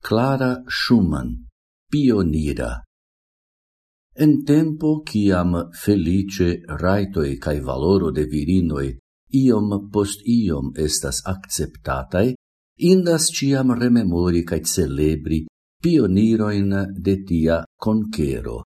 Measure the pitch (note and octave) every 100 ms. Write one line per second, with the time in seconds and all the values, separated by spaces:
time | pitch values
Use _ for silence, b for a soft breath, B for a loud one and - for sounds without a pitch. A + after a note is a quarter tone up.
0 | - G#2+ C3 C3+ B2+ B2+ - - - A#2+
1 | F#2 D2 B1 - - _ _ _ _ D3+
2 | C3+ G#2+ F2+ D#2 D2+ C#2 B1 - - _
3 | _ _ _ _ _ _ _ _ _ _
4 | _ - D#3 C#3 - D3 D#3+ D3+ D#3 D3+
5 | - G#2+ G2+ F#2 F2 F2 F2 - - G2+
6 | E2 F#2+ F#2+ - F2+ F2 - D2 F#2 G2
7 | G2 E2 D2 C2+ - D2 C2 B1+ D2+ G2
8 | E2+ C#2 C#2+ D2 D2+ F#2+ E2+ D2 C#2 C2
9 | _ _ _ C3+ C3 A2 G#2 G2+ G2+ G#2
10 | G2+ - - A#2 G#2 D2+ C2+ C#2 D#2 -
11 | C#2 C2+ - F#2+ - - D2+ - - -
12 | - F2+ A2+ B2+ _ _ _ _ F3 F#3
13 | E3+ E3 - - C#3 C3+ B2+ A#2 B2 A#2+
14 | G2+ E2+ F2 E2+ E2+ E2 - - D#2 C#2
15 | D#2 D#2 D#2 D#2+ D#2 _ _ _ E3+ D#3+
16 | G#2+ F#2 A2+ A2+ G#2+ G#2 G2 G2 G2 G2
17 | E2+ G2 F#2+ E2+ D#2+ E2 C#2+ _ - A2
18 | G#2+ - D2 B1 A#1 A1+ -